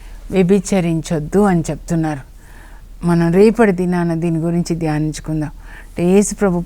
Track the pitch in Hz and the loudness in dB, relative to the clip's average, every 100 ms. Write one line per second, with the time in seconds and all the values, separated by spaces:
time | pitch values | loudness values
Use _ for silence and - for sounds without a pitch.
0 | - - - 185 180 202 190 190 170 165 | -18 -18 -4 0 4 2 2 -2 0 -2
1 | - 165 151 185 208 175 151 147 - 165 | -2 -6 -2 2 2 2 -2 -6 -4 -2
2 | 156 143 - - - - - - - - | -2 -6 -12 -20 -20 -20 -20 -20 -20 -6
3 | 170 170 170 180 220 220 214 180 180 175 | 0 2 4 6 6 6 2 2 0 0
4 | 170 160 170 165 165 175 165 165 160 151 | 0 -2 -2 -2 0 -2 -2 -4 -2 -2
5 | 156 151 - 156 151 - - - - - | -2 -4 -6 -6 -6 -10 -18 -20 -14 -4
6 | 175 190 202 - 196 175 | 2 4 2 0 0 0